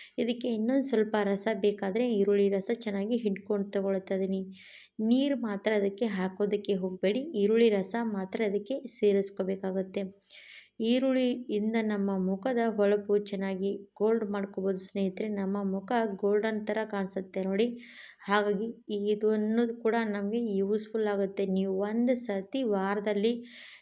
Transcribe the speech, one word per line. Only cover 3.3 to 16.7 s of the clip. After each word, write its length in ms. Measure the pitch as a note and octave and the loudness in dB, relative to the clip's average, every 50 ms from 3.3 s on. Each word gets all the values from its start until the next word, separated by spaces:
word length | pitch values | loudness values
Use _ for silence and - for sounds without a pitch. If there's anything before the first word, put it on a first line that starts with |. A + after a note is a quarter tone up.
| G#3+ F#3+ - - G#3+ G3+ G3 G3+ | -2 -2 -2 -2 -2 -2 -2 -2
ತಗೊಳ್ತಾ 440 | - G3+ F#3+ G3 G3 F#3+ F#3+ - G3 | -2 -2 0 0 -2 -2 -2 -2 -2
ಇದ್ದೀನಿ. 260 | F#3+ G3 F#3+ G3 F#3+ F#3+ F#3+ F#3+ F#3+ - - - - - _ _ - | -2 0 -2 -2 -4 -4 -8 -12 -18 -20 -20 -20 -20 -20 _ _ -4
ನೀರು 380 | A3 A3 A#3+ C4 C#4 C#4+ C#4 B3 | 2 2 4 4 4 2 0 0
ಮಾತ್ರ 320 | A#3 A3 G3+ G3 - A3 A3 | -2 -4 -4 -2 0 0 2
ಅದಕ್ಕೆ 340 | G#3 G3 G3 G3 G3 A#3+ A3+ | 2 2 0 0 0 -2 -2
ಹಾಕೋದಕ್ಕೆ 640 | G3 F#3+ F#3 F#3 F#3 - G#3 G3+ G#3 G3+ G#3 - G3+ | 0 -2 -2 -2 -2 -2 -2 0 0 -2 -2 -2 -2
ಹೋಗಬೇಡಿ, 480 | F#3 F#3 F#3+ F#3 F#3 - F#3 G#3 B3 C#4 - - | -2 -2 -4 -4 -2 0 0 0 0 -2 -4 -2
ಈರುಳ್ಳಿ 340 | G#3 G3+ G3+ A3 A#3 A#3 A#3 | 0 2 4 6 6 6 6
ರಸ 260 | G#3 G3 F#3 F#3 - A#3 A#3 A3+ | 6 4 0 -2 -4 -4 -2 -2
ಮಾತ್ರ 320 | G#3 G3 F#3+ F#3 - A3+ A3+ | -2 -4 -6 -6 -4 -2 -2
ಅದಕ್ಕೆ 320 | G#3 F#3+ G3+ G#3 - C4 C#4 C#4 A#3+ | 0 0 -2 -2 -2 -6 -6 -6 -10
ಸೇರಿಸ್ಕೋಬೇಕಾಗತ್ತೆ. 1120 | - - - G#3 G3 G3+ G3 G3 - - G3 F#3 G3 F#3+ G3 F#3+ F#3 F#3+ F#3+ F#3+ F#3+ G#3 G3 F#3+ - _ _ _ - - - - - - - _ _ _ A3+ | -6 2 2 4 4 4 2 0 -2 -4 -2 -2 -2 -2 -4 -4 -2 -2 -4 -4 -4 -6 -6 -6 -10 _ _ _ -20 -20 -20 -20 -20 -20 -20 _ _ _ 0
ಈರುಳ್ಳಿಯಿಂದ 920 | A3+ A#3+ B3+ B3+ C4+ C4 C4 B3+ B3 B3 B3 B3 - G#3+ G#3 G#3 G#3+ A3+ A#3 A3 | 2 2 4 4 2 2 4 2 2 0 -2 -4 -2 -2 0 0 2 0 2 0
ನಮ್ಮ 280 | G#3+ G#3+ G3+ G3 G3 G3 F#3+ | 2 0 0 0 0 0 0
ಮುಖದ 400 | F#3 F#3 F#3+ F#3+ - C4 B3+ A#3+ A#3 A3+ | 0 0 0 0 0 0 0 2 2 2
ಹೊಳಪು 420 | G#3+ G#3 G3+ G3+ G#3 G#3 G3+ G3+ G#3 G#3 G#3 | 2 4 4 4 4 2 2 2 2 2 2
ಚೆನ್ನಾಗಿ 480 | G#3 G#3 F#3+ G3 F#3+ F#3+ F#3 F#3+ G3+ G3+ - - - _ | 0 -4 -4 -2 -2 -2 -2 -2 -2 -2 -4 -8 -14 _
ಗೋಲ್ಡ್ 300 | - G3+ G#3+ A3+ A#3 A3 G3+ | -2 2 2 2 2 0 -2
ಮಾಡ್ಕೋಬೋದು 500 | G3+ G3+ F#3+ G3 - - F#3 G3 G3 F#3 | -2 -4 -4 -4 -6 -4 -2 -2 -2 -2
ಸ್ನೇಹಿತರೆ. 480 | F#3+ - - G3 G3 F#3+ F#3 - G#3+ G#3+ | -4 -6 -4 -2 -2 -2 -2 -2 -4 -4
ನಮ್ಮ 280 | G#3 G3+ G3 F#3+ G3 G3+ G3+ G3 | -2 -2 -2 -2 -2 -2 -2 -2
ಮುಖ 240 | F#3 G3 F#3+ G3 B3+ A#3 A3+ G#3+ G3 | -2 -4 -4 -2 -2 0 0 -2 -4
ಗೋಲ್ಡನ್ 460 | F#3 - G3+ G#3 G#3 G#3 A3 A3 G#3+ G#3+ | -2 0 2 2 2 2 0 -2 -2 -2
ಥರ 140 | G#3 | -2